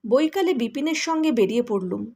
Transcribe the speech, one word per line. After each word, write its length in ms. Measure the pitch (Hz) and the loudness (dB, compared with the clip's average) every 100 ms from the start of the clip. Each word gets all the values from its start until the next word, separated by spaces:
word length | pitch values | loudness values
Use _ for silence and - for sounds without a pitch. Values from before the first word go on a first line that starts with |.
| 214 | 2
বৈকালে 480 | 247 311 381 349 | 2 2 0 0
বিপিনের 400 | 285 226 269 302 | 0 -2 -2 -4
সঙ্গে 380 | 311 - 320 311 | -2 -2 0 0
বেরিয়ে 300 | 240 240 233 | 2 2 2
পড়লুম। 500 | 240 202 185 202 214 | 0 -2 -2 -6 -8